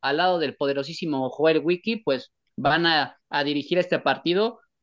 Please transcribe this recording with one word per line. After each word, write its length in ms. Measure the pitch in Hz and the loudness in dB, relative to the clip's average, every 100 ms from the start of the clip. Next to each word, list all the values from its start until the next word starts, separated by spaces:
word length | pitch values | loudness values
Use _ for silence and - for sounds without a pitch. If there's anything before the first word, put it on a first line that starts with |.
al 160 | 131 147 | -2 0
lado 200 | 180 175 | 2 2
del 180 | 143 - | -2 -2
poderosísimo 760 | 139 139 139 160 165 139 131 | -2 -2 -4 -6 -4 -2 -4
Joel 300 | - 156 160 | 0 2 4
Wiki, 320 | 147 175 214 220 | 2 -2 -2 -4
pues 280 | - 131 - _ _ - | -2 -4 -4 _ _ -4
van 280 | 135 156 170 | 0 2 2
a, 300 | 156 135 - - | 2 0 -6 -6
a 140 | 151 | -2
dirigir 340 | 143 147 139 175 | -2 -2 -2 -2
este 200 | 175 160 | 0 0
partido 600 | 147 - 165 180 220 233 _ _ | 0 -2 0 0 0 -4 _ _